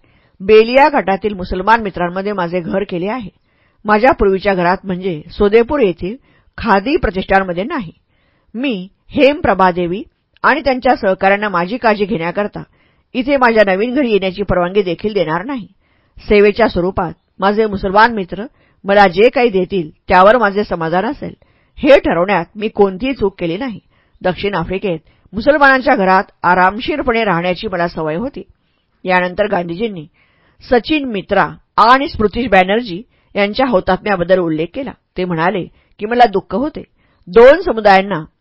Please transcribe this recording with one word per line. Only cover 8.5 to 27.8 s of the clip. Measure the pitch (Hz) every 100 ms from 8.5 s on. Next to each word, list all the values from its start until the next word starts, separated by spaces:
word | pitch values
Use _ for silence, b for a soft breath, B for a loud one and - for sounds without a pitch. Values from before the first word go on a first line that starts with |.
मी | 220 277 196 185 _ _
हेम | 226 277 294
प्रभादेवी | 240 190 185 175 175 196 320 _ _ _
आणि | 208 277
त्यांच्या | 285 254 254 -
सहकाऱ्यांना | 202 190 196 202 208
माझी | 180 180 240
काळजी | 233 202 196
घेण्याकरता | 208 170 175 208 160 - _ _ _ _
इथे | 247 247 277
माझ्या | 240 220 196
नवीन | 190 240 254
घरी | 247
येण्याची | 202 190 185
परवानगी | 196 180 175 202
देखील | 180 165 214
देणार | 202 156 165 233
नाही. | 262 - _ _ _ _ -
सेवेच्या | - 208 208 202 214
स्वरूपात | 185 175 196 170 - _ -
माझे | 196 208 220
मुसलमान | 196 196 202 233
मित्र | 220 175 180 247 _ _ _
मला | 190 202 196
जे | 170 240
काही | 233 240
देतील, | 190 180 196 156 _ -
त्यावर | 185 196 247
माझे | 208 196
समाधान | 208 175 160 180 220
असेल. | 294 190 - _ _ _ -
हे | 302 285
ठरवण्यात | 311 170 185 185 165 214
मी | 214
कोणतीही | - 196 185 254
चूक | 269 196 -
केली | 175 180
नाही. | 269 185 _ _ _ _
दक्षिण | 185 180 202
आफ्रिकेत | 185 170 190 202 160 _ _ _
मुसलमानांच्या | 202 277 302 277 262 247 262
घरात | 190 190 202 _
आरामशीरपणे | 175 185 185 208 - 294 247 226
राहण्याची | 214 170 180 175 220
मला | 180